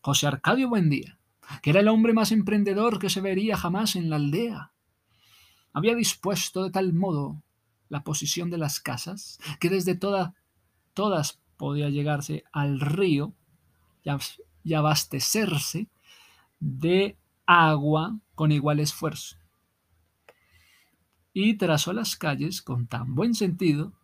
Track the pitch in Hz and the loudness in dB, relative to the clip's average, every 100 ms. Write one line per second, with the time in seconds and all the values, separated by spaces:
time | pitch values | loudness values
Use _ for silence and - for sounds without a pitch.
0 | - 139 147 139 - 233 262 226 165 139 | 0 0 0 0 0 2 2 2 2 2
1 | - - _ _ - 139 - 170 208 220 | -4 -18 _ _ -20 -6 2 4 6 6
2 | 226 226 214 220 190 214 202 196 233 214 | 6 4 4 2 2 2 2 2 0 0
3 | 202 190 190 190 214 196 180 185 220 190 | -2 -2 0 0 0 -2 -2 -2 -2 -2
4 | 165 151 143 156 233 190 143 _ _ _ | -2 0 0 0 -2 -6 -14 _ _ _
5 | _ _ _ _ _ _ _ - 196 233 | _ _ _ _ _ _ _ -2 0 0
6 | 226 - 190 185 - 185 190 190 190 165 | -2 -2 -4 -4 -4 -4 -4 -2 0 0
7 | 190 151 139 151 - _ _ _ _ 147 | 0 -2 -4 -10 -16 _ _ _ _ -10
8 | 147 156 143 - 170 175 151 - - 120 | -6 -6 -4 -4 -4 -4 -4 -6 -8 -8
9 | - 196 - - - 147 170 190 180 180 | -8 -12 -14 -16 -14 -4 -2 0 0 -2
10 | 196 196 175 - _ _ _ _ _ - | -2 -2 -2 -6 _ _ _ _ _ -4
11 | 208 185 147 - _ _ 143 143 147 143 | 0 0 -2 -8 _ _ -6 -2 -2 -2
12 | 147 147 143 151 - 151 143 139 143 160 | -2 -2 -4 -10 -8 -4 -2 -2 0 2
13 | 190 143 160 - _ _ _ _ _ _ | 4 2 0 -8 _ _ _ _ _ _
14 | - 143 - - - _ 165 156 151 151 | -4 -4 -4 -14 -20 _ -4 0 2 2
15 | - 139 - 214 202 147 - 160 214 _ | -2 -4 -2 0 0 0 -2 -6 -8 _
16 | _ - _ _ _ _ 151 131 160 185 | _ -20 _ _ _ _ -6 -2 2 2
17 | 202 - _ _ - 175 160 156 143 156 | 2 -4 _ _ 4 6 8 4 2 0
18 | 165 220 _ - 156 147 143 147 147 - | 0 -8 _ 0 2 4 2 0 0 -2
19 | 160 156 - - _ _ _ _ _ _ | -6 -6 -14 -18 _ _ _ _ _ _
20 | _ _ - _ _ _ _ _ _ _ | _ _ -20 _ _ _ _ _ _ _
21 | _ _ _ - 208 214 180 151 - 202 | _ _ _ 0 0 2 2 0 0 -4
22 | 220 - 165 135 147 190 - 123 120 117 | -4 -4 -4 -2 -4 -6 -6 -6 -4 -6
23 | 127 127 220 220 202 175 180 147 180 - | -4 0 0 2 0 2 2 2 -2 -10